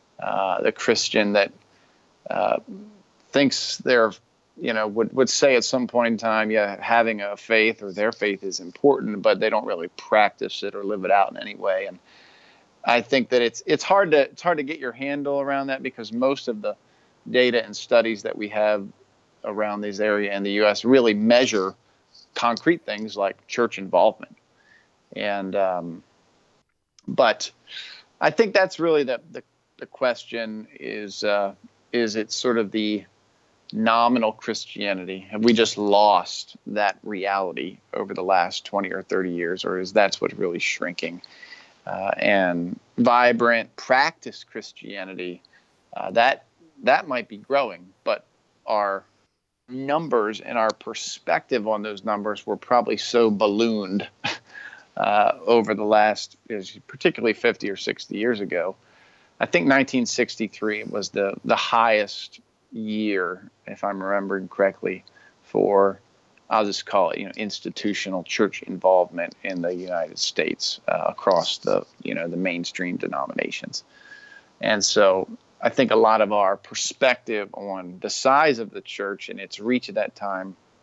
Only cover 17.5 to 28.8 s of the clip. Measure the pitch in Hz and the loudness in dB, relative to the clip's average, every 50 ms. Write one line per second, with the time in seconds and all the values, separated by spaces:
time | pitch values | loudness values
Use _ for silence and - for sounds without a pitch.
17.5 | 120 117 107 104 104 - - - 123 117 113 113 110 101 - 110 - - 107 101 | 4 0 -2 -4 -8 -12 -2 2 4 4 4 4 0 -4 -6 -8 -6 -6 -8 -6
18.5 | 107 107 107 107 107 104 98 104 - _ _ _ _ _ _ _ _ _ - 113 | -2 0 2 2 2 0 -2 -8 -16 _ _ _ _ _ _ _ _ _ -10 -8
19.5 | 101 107 107 107 104 104 104 104 98 98 104 107 104 104 104 101 101 98 101 101 | -4 -4 -4 -4 -4 -4 -6 -6 -4 -2 0 0 2 0 0 -2 -2 -2 -2 0
20.5 | 101 104 104 104 101 - - 120 131 135 120 113 104 104 107 113 120 123 127 120 | 2 4 4 4 4 4 4 6 6 6 6 6 4 4 4 6 6 6 6 4
21.5 | 113 101 95 95 - _ _ _ _ _ _ _ _ - - _ - - - 120 | 2 0 0 -2 -4 _ _ _ _ _ _ _ _ -20 -20 _ -6 -2 0 0
22.5 | 117 113 - 165 175 - - - 104 104 110 107 98 104 98 98 - _ _ - | 0 2 2 2 0 0 0 -8 -8 -6 -8 -8 -4 -2 -2 -2 -2 _ _ -6
23.5 | - 123 117 113 - 98 98 90 - 87 95 110 107 - - - - _ _ _ | -2 0 0 0 0 -4 -6 0 4 4 4 4 2 0 -10 -20 -20 _ _ _
24.5 | _ _ _ _ _ _ _ _ _ _ _ - - 104 104 104 101 101 95 95 | _ _ _ _ _ _ _ _ _ _ _ -16 -10 -6 -4 -4 -4 -4 -4 -4
25.5 | 92 101 98 92 90 87 85 85 82 87 - _ _ _ _ _ _ _ _ _ | -2 -2 0 0 -2 -4 -6 -10 -12 -14 -18 _ _ _ _ _ _ _ _ _
26.5 | _ _ _ _ _ _ _ _ _ _ - - - - 131 113 - - - - | _ _ _ _ _ _ _ _ _ _ -12 -4 0 2 4 4 2 0 -4 -12
27.5 | - _ _ - - - - - - - - _ _ - - 156 - - 226 196 | -14 _ _ -18 -16 -16 -16 -16 -20 -20 -20 _ _ -2 0 0 2 2 2 2
28.5 | - 202 190 185 - - | 4 2 2 2 0 -2